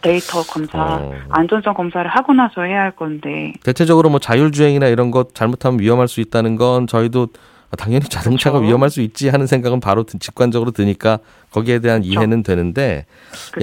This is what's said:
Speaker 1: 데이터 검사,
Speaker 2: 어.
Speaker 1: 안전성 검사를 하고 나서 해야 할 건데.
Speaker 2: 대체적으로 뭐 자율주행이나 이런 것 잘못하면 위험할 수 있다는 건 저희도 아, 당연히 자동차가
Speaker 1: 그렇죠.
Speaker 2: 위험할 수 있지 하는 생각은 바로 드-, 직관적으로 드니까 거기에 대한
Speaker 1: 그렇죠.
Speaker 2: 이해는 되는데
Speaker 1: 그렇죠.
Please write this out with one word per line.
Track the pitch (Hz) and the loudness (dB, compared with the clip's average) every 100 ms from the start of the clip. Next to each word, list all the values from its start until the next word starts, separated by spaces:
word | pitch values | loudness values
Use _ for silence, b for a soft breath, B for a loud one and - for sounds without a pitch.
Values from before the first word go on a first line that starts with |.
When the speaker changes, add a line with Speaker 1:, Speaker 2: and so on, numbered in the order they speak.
Speaker 1:
데이터 | 165 175 - 175 | 0 0 -2 -6
검사, | 165 156 156 170 160 160 | -4 -6 -6 -4 -4 -4
Speaker 2:
어. | 139 135 - | -8 -12 -4
Speaker 1:
안전성 | 156 170 220 208 | 0 0 0 -2
검사를 | 190 175 180 175 | -4 -6 -6 -2
하고 | 254 269 | -2 2
나서 | 262 240 - | 4 2 -2
해야 | 175 196 | -4 -2
할 | 190 | -4
건데. | - 160 151 143 156 151 - | -6 -10 -8 -10 -8 -10 -6
Speaker 2:
대체적으로 | - 127 165 165 160 | -4 0 4 6 6
뭐 | 139 | 2
자율주행이나 | - 120 151 143 147 143 135 | 2 2 2 4 2 4 2
이런 | 117 120 | 2 2
것 | 127 123 | 0 -2
잘못하면 | - 113 127 131 123 | -2 -2 0 -2 2
위험할 | 104 120 123 | 2 2 0
수 | - | -2
있다는 | 110 117 113 113 | -2 0 0 2
건 | 123 127 120 | 2 2 0
저희도 | 117 117 123 117 b b b b | 0 0 0 -2 b b b b
아, | - | -10
당연히 | 104 127 139 | -2 0 0
자동차가 | 87 82 127 147 139 | -4 0 0 2 2
Speaker 1:
그렇죠. | 107 | 4
Speaker 2:
위험할 | 123 139 | 4 2
수 | 143 | 0
있지 | 110 - 139 | -6 -2 0
하는 | 139 131 | 0 2
생각은 | 131 120 123 | 0 0 -2
바로 | 101 101 | 0 0
드-, | 110 127 | -2 -10
직관적으로 | - - 123 117 117 | -12 0 0 2 -2
드니까 | 113 101 95 110 110 b b b | 0 0 0 0 0 b b b
거기에 | 107 113 120 | -4 0 0
대한 | 117 113 | 2 0
Speaker 1:
그렇죠. | 90 101 | 0 0
Speaker 2:
이해는 | 110 117 | 2 0
되는데 | 104 90 87 107 135 76 73 B B B B | 0 0 0 -2 -2 -4 -8 B B B B
Speaker 1:
그렇죠. | - | -2